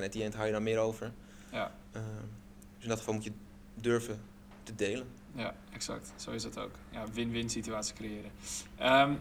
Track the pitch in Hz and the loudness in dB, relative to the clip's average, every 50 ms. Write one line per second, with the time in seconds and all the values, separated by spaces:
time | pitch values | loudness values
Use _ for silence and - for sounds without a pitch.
0 | 98 98 101 110 110 107 107 110 107 107 107 107 107 113 113 110 110 110 113 - | 0 0 0 0 0 0 0 2 2 4 4 4 4 4 6 6 6 4 2 0
1 | 117 113 117 - - - - - - - - 113 104 - - - - - - 113 | -4 -6 -6 -8 -12 -16 -16 -16 -12 -6 -2 -2 -2 -2 -4 -8 -14 -10 -8 -6
2 | 110 110 107 107 107 107 110 107 - - - - - - - - - 117 113 110 | -6 -4 -6 -6 -8 -8 -10 -12 -14 -16 -18 -18 -18 -18 -16 -8 0 0 0 2
3 | - - 110 107 107 110 104 - - - - - - - - 113 110 120 117 117 | 2 2 0 0 0 -2 -6 -8 -10 -14 -16 -16 -16 -14 -12 0 4 6 6 6
4 | 113 - 107 104 - - - - - - - - - - 113 107 104 98 107 127 | 4 2 -4 -6 -8 -10 -16 -18 -18 -16 -16 -14 -12 -10 -2 2 2 2 2 0
5 | 123 120 - - - - - 131 113 113 - - - - - 107 - - 117 113 | -2 -6 -10 -14 -14 -12 -6 -4 -4 -4 -4 -6 -10 -14 -8 -6 -6 -4 -4 -6
6 | - - - - - - 117 117 113 113 104 - 104 98 - - - - - 117 | -8 -10 -12 -10 -8 -6 -4 -4 -4 -4 -4 -6 -6 -6 -8 -10 -14 -10 -8 -6
7 | 110 110 107 117 117 117 117 117 117 113 - 117 110 113 110 107 104 - - - | -6 -2 -2 0 0 2 2 0 0 0 0 -2 -2 0 -2 -2 -2 -2 -4 -4
8 | 110 107 107 104 107 - - - - - - - - - - - - - 131 139 | -6 -6 -4 -6 -6 -8 -10 -10 -8 -8 -6 -6 -8 -10 -6 2 6 10 10 10
9 | 139 143 143 143 | 10 10 6 2